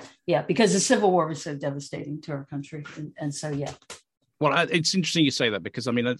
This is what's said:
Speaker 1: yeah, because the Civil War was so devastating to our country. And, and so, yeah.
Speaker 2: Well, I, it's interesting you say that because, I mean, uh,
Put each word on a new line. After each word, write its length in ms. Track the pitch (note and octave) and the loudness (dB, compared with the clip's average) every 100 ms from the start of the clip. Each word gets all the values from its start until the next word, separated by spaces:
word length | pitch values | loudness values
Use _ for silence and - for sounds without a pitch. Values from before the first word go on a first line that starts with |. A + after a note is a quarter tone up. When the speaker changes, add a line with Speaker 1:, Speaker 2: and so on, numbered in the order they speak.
| - _ - | -4 _ 0
Speaker 1:
yeah, 180 | D3+ | 0
because 280 | - E3+ G#3+ | 2 4 4
the 80 | F#3 | 4
Civil 320 | - A#3 G3+ | 4 4 6
War 160 | F3+ D#3 | 4 2
was 140 | D#3 | -2
so 140 | - C#3+ | -8 -6
devastating 640 | D3 C#3 C#3+ D#3 C#3+ D3 | -4 -6 -8 -10 -8 -10
to 100 | D#3 | -8
our 140 | C#3 C#3 | -8 -8
country. 400 | C#3+ C#3+ D#3 D3 - | -10 -10 -12 -12 -12
And, 160 | D3+ - | -12 -8
and 160 | D3+ C#3+ | -8 -6
so, 140 | D#3 | -6
yeah. 240 | C#3+ C#3 - - - _ _ _ - | -6 -6 -10 -16 -20 _ _ _ 0
Speaker 2:
Well, 140 | D3 | 2
I, 100 | E3+ | 2
it's 320 | E3 F3+ D#3 F#3+ | 2 2 2 0
interesting 300 | E3 E3+ D3 | 0 2 2
you 60 | |
say 180 | - B2 | 2 0
that 120 | G2+ | 0
because, 260 | D#2+ - A#2+ | -6 -6 -2
I 40 | |
mean, 160 | A#2+ A#2+ | 0 0
uh, 80 | B2 | -2